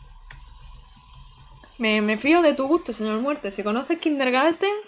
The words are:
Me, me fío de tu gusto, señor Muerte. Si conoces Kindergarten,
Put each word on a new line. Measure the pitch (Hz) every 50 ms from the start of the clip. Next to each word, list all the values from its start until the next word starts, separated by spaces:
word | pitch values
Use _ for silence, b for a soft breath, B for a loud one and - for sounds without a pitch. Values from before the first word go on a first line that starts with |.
| - - - - - - - - - - - - - - - - - - - - - - - - - - - - - - - - - - - -
Me, | 233 220 214 214
me | 208 208 220 214
fío | - 277 320 349
de | 339 302 277
tu | 247 269
gusto, | 269 320 339 - - 226
señor | - 214 214 214 220
Muerte. | 247 277 294 285 - 196
Si | 202 -
conoces | 196 208 214 240 269 - 339 330
Kindergarten, | - 330 294 277 269 254 247 262 277 330 330 - 392 392 415 427 415